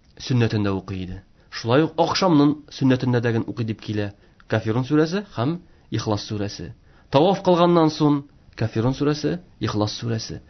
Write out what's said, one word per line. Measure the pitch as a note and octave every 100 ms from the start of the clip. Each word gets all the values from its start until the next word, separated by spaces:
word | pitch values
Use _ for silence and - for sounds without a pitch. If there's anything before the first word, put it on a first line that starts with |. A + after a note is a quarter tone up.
| _ -
сөннәтендә | - B2+ A2+ A2 G2+
укый | F#2+ F2+ F#2+
иде. | F2+ F#2+ - _ _
Шулай | - A2+ B2+
ук | D#3+ -
ахшамның | E3 - F#3+ D3+ C#3+ D3 -
сөннәтендә | - C3+ B2+ B2 B2
дә | A#2 A2+ -
укый | - A2+
дип | G#2+
килә. | - G#2+ G#2 - _ _ -
Кафирун | A2 A2 A2
сүрәсе | B2+ D3+ D#3+ F#3 G3+ -
һәм | B2 E3+ - - -
Ихлас | A2 A2+ G#2 -
сүрәсе. | G#2+ G2+ - F2 - _ _ -
Таваф | C3+ E3+ F3+
кылганнан | F3+ F3 F3 F3 D#3
соң | D#3 D3+ C#3+ C#3 _ _ -
Кафирун | A2 A2+ A#2
сүрәсе, | C3 C#3+ D3+ D3 F3 - -
Ихлас | A2 G#2+ G#2 -
сүрәсе. | A#2 A2 - E2+